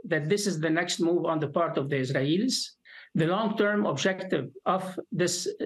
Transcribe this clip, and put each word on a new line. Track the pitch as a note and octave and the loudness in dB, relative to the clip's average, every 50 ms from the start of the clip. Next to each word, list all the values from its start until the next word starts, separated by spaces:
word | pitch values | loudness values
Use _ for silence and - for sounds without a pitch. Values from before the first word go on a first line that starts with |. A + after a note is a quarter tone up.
| - | -4
that | G#3 E3+ D#3 D3 D#3 | -2 -2 -2 0 0
this | G3 G3+ G3+ G#3 | 0 0 0 -2
is | F3 D#3 | -2 -2
the | D3+ E3 | 0 0
next | D#3 E3 F3 F3 - - | 0 0 0 -2 -2 0
move | F3 E3 F3 F3 D#3+ | 2 2 2 2 2
on | D#3+ D#3+ D#3 | 0 0 0
the | D3+ C#3 | -2 0
part | C#3+ F3+ E3+ D#3 - - | 0 0 0 2 0 -2
of | C#3 C#3 | -2 0
the | C#3+ | 0
Israelis. | C#3 B2+ B2+ C3+ C#3 C3 C#3 D#3+ F#3 - C4 B3 - - - - _ _ - - - - - _ | -2 0 0 0 0 2 2 2 2 2 0 0 -2 -4 -6 -10 _ _ -20 -20 -20 -20 -6 _
The | - D#3+ | 0 2
long-term | D#3+ F3+ G3+ A3+ G#3+ G#3+ - G#3 G#3 G#3 G#3 G#3 | 2 2 2 0 0 2 2 2 2 4 2 2
objective | - D3 C3 - G3 F#3+ F#3 F#3 F#3 - D#3 B2+ - - - - | 0 0 0 0 0 0 0 -2 -2 -2 -2 -2 -4 -10 -4 -2
of | - F3+ F#3+ F#3 F#3 F#3 - - - | 0 0 0 -2 -4 -8 -10 -10 -6
this | - F3+ F3+ F3 F3+ - - - - - - | -2 0 0 0 0 -2 -4 -6 -4 -6 -8